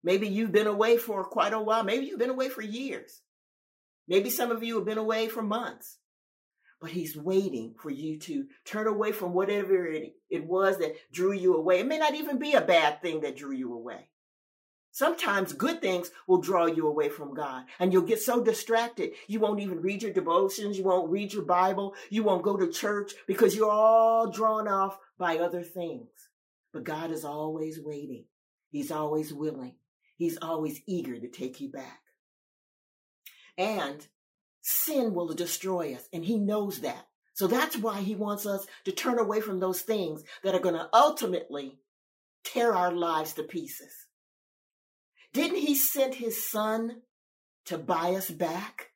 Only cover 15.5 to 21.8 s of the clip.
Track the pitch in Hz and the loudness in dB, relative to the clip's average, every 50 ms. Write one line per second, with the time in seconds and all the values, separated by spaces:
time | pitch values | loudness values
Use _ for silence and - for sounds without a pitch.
15.5 | - - 226 311 330 - - 196 185 175 175 - - - - - 185 175 - 160 | -4 -2 -2 -2 0 0 0 0 0 0 -2 -6 -12 -16 2 4 4 4 4 2
16.5 | 196 175 170 165 165 160 156 151 147 156 147 147 - - 147 139 135 139 147 139 | 2 4 4 4 2 2 0 0 2 2 0 -2 -2 -6 -12 -10 -8 -6 -6 -6
17.5 | 131 127 127 - - - 180 185 180 185 175 - 220 220 - - 240 247 208 220 | -8 -10 -14 -16 -4 0 0 4 4 4 4 4 0 0 0 0 0 2 2 2
18.5 | 220 - - - 226 226 233 233 233 - - - - - - - 202 220 214 208 | 0 0 -2 0 2 2 2 0 -4 -6 -6 -6 -6 -12 -10 -6 0 0 2 2
19.5 | 208 202 202 190 180 160 165 190 208 196 226 208 175 190 - 165 165 180 196 190 | 0 -2 -4 -4 -6 -2 -2 -2 -2 -2 -6 -2 -2 0 0 4 4 4 4 2
20.5 | - - 208 202 202 190 190 190 180 185 170 160 175 202 208 196 208 208 170 160 | 0 -4 -4 -4 -4 0 2 2 2 2 2 0 -2 -2 -2 -4 -4 -6 0 2
21.5 | 180 175 185 190 190 196 | 4 4 4 4 2 0